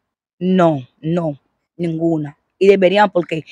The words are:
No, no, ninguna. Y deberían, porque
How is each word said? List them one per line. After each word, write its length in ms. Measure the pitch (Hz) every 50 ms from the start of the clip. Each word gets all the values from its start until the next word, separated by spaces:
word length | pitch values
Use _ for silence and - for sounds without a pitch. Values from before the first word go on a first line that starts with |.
| _ _ _ _ _ _ _ _
No, 500 | 180 185 185 185 175 165 156 139 123 - _ _
no, 380 | - 160 170 180 170 156 143 - _ _ _ _ _ _ _
ninguna. 600 | - 170 170 160 160 165 165 165 156 151 143 - _ _ _ _ _
Y 80 | 190 196
deberían, 420 | 202 190 185 175 185 202 208 202
porque 340 | - 180 165 - 165 160 - -